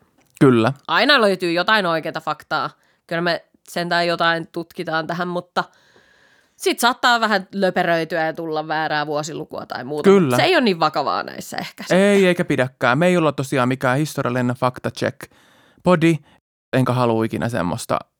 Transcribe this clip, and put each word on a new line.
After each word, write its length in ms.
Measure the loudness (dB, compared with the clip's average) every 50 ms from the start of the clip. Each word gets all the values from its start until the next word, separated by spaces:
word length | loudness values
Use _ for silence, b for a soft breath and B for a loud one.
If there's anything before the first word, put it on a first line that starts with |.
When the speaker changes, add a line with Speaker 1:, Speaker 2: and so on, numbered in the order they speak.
| _ _ _ _ _ _ _ 4
Speaker 1:
Kyllä. 340 | 6 6 6 6 4 2 0 -4 _ -2
Speaker 2:
Aina 340 | 0 2 4 4 4 4
löytyy 300 | 4 4 2 0 -2 -4
jotain 340 | -2 -2 0 2 2 2 2
oikeaa 360 | 0 -2 -2 -4 -6 -8 -8
faktaa. 480 | -6 -6 -8 -8 -6 -6 -4 -4 -4 -4 -8 _ _ _ _ _ _ -8
Kyllä 140 | -6 -4
me 240 | -2 -2 -2 -4 -6 _ _ _ _ -10
sentään 380 | -6 -6 -4 -2 0 0 0 0
jotain 400 | 0 0 0 0 0 0 -4 -8
tutkitaan 600 | -10 -12 -12 -12 -10 -12 -8 -4 -4 -4 -4 -4
tähän, 200 | -6 -6 -6 -6
mutta 360 | -6 -8 -8 _ -6 -6 -6 -6 b b b b b b b b b b b b b b b b b
sit 240 | b -2 -2 -2 0
saattaa 400 | 0 0 0 2 2 2 2 2
vähän 280 | 2 0 0 0 -2 -4 -6
löperöityä 720 | -2 0 0 0 0 0 0 0 -2 -2 -2 -2 -2 -2
ja 80 | -2 -4
tulla 340 | -6 -6 -6 -4 -6 -4 -4
väärää 400 | -4 -4 -2 -2 -2 -4 -4 -4
vuosilukua 580 | -4 -6 -6 -6 -8 -10 -12 -12 -12 -14 -12
tai 180 | -10 -10 -10 -10
muuta. 260 | -8 -6 0 6 6
Speaker 1:
Kyllä. 260 | 6 6 6 4 2
Speaker 2:
Se 80 | 2 2
ei 120 | 2 2
ole 60 | 2 2
niin 160 | 2 0 0
vakavaa 440 | 0 -2 0 -2 -2 -2 -2 -4 -4
näissä 340 | -6 -10 -14 -14 -12 -10 -10
ehkä 260 | -10 -10 -12 -10 -4
sitten. 140 | 0 2 4
Speaker 1:
Ei, 280 | 4 4 4 4 4 4
eikä 180 | 2 2 0
pidäkään. 520 | -2 0 0 0 -2 -2 -2 0 0 2 4
Me 100 | 4 2
ei 100 | 4 4
olla 140 | 2 0
tosiaan 360 | 0 -2 -4 -4 -2 0 0 0
mikään 280 | 0 -2 0 0 0 0
historiallinen 580 | -2 -4 -4 -4 -4 -4 -2 -2 0 -2 -2
fact 320 | 0 -2 -4 -4 -4 -8 -8 -6 -4
check 220 | -4 -4 -4 -6 -16 -20 b b b b b b b b b b b
podi, 340 | 2 2 2 2 2 0 0 b b b b b _ _ _ _ _ -2
enkä 200 | 0 0 0 0
halua 300 | 0 2 2 2 0 0
ikinä 240 | -2 -2 -4 -4 -4
semmoista 500 | -4 -4 -4 -4 -4 -6 -6 -6 -6 -6 -6 _ _ _